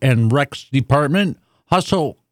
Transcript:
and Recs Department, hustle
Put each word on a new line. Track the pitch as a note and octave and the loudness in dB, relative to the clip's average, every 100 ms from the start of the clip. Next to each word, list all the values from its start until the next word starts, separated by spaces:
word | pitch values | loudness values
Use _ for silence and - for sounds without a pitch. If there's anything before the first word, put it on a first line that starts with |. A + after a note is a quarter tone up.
and | C3 A#2 A2+ | 0 2 2
Recs | C3 C#3+ - - | 0 -2 -6 -6
Department, | C3+ B2+ C#3 D3 F3 G3 - _ _ - | -4 0 2 2 0 -2 -4 _ _ -2
hustle | F3+ - G3 D3 - _ | -2 0 -2 -2 -6 _